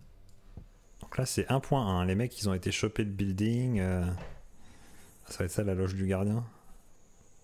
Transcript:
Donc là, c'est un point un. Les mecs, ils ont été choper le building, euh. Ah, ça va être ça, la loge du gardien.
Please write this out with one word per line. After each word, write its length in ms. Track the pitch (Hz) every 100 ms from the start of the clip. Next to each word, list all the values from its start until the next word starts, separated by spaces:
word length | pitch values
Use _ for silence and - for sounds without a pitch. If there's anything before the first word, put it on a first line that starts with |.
| - - - - - - - - - -
Donc 180 | - -
là, 80 | 131
c'est 240 | - -
un 120 | 131
point 240 | - 139 107
un. 200 | 90 90
Les 100 | 95
mecs, 220 | 123 -
ils 80 | 104
ont 40 |
été 200 | 92 98
choper 320 | - 113 - 104
le 60 |
building, 680 | 98 98 95 107 120 127 110
euh. 260 | 92 92 90 90 - - - - - - - - - - -
Ah, 60 |
ça 60 | -
va 60 | 90
être 60 |
ça, 120 | -
la 100 | 98
loge 220 | 92 92 95
du 100 | 95
gardien. 400 | 95 101 110 117 - - - - - - - - -